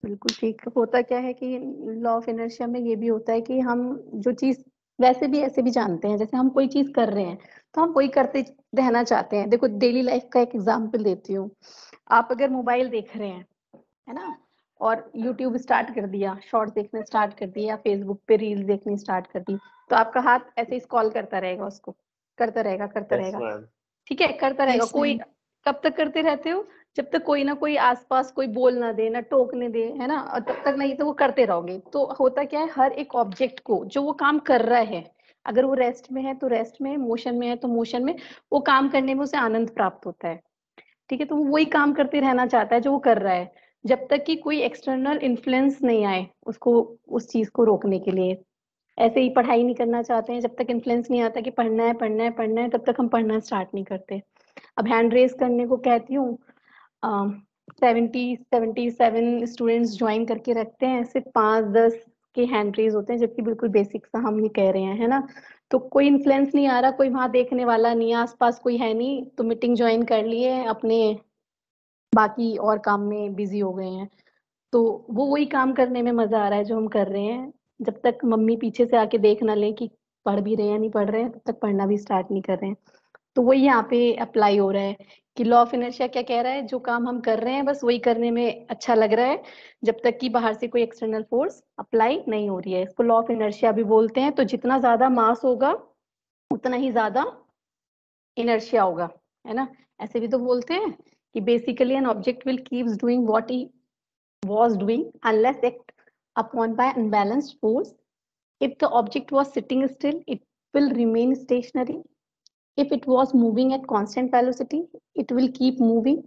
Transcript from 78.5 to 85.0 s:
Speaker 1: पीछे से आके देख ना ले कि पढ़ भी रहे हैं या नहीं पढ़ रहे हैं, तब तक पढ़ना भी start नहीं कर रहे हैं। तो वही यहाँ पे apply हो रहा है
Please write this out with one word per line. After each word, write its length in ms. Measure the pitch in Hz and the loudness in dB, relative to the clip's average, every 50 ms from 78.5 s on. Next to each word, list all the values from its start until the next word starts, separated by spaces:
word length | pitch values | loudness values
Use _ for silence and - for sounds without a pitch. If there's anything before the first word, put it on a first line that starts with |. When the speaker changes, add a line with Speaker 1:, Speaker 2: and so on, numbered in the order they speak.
| 233 | 2
Speaker 1:
पीछे 300 | 226 233 226 220 - 240 | 0 -2 -6 0 0 0
से 100 | 233 - | 2 4
आके 220 | 233 220 214 - 226 | 2 2 2 0 4
देख 240 | 202 214 208 214 233 | 4 4 4 4 2
ना 120 | 220 208 | 0 0
ले 180 | 208 208 208 220 | 0 0 -2 -2
कि 180 | 208 240 220 _ _ _ _ _ _ _ | -4 -8 -10 _ _ _ _ _ _ _
पढ़ 160 | - 196 202 | -2 0 0
भी 140 | 196 208 220 | 0 0 0
रहे 120 | 220 208 | 0 0
हैं 60 | 208 208 | 0 0
या 60 | 214 | 0
नहीं 120 | 220 220 | -2 -2
पढ़ 200 | 214 233 202 196 | 0 0 0 0
रहे 120 | 214 220 233 | 0 -2 -2
हैं, 100 | 247 233 | -4 -6
तब 80 | - _ | -10 _
तक 140 | - 233 - | -8 -6 -4
पढ़ना 260 | - 214 202 196 196 | -2 -2 0 0 2
भी 120 | 190 208 202 | 0 0 -2
start 280 | 208 - 220 190 185 185 | -2 -2 -2 -2 -2 -2
नहीं 120 | 196 196 190 | -4 -6 -2
कर 160 | - 190 180 | -2 -4 -4
रहे 120 | - 196 | -2 -6
हैं। 60 | 202 - _ _ _ _ _ _ _ - _ _ _ | -8 -8 _ _ _ _ _ _ _ -20 _ _ _
तो 80 | - 247 | 2 4
वही 200 | 233 262 269 262 | 6 6 6 6
यहाँ 240 | 277 262 233 214 226 | 6 6 4 2 2
पे 240 | 254 240 240 240 226 | 2 2 2 2 2
apply 440 | - 233 - - 220 208 202 202 208 | 0 -4 -4 0 2 4 4 4 4
हो 120 | 196 190 | 2 2
रहा 120 | 196 196 196 | 0 0 -2
है 140 | 196 202 - | -4 -6 -8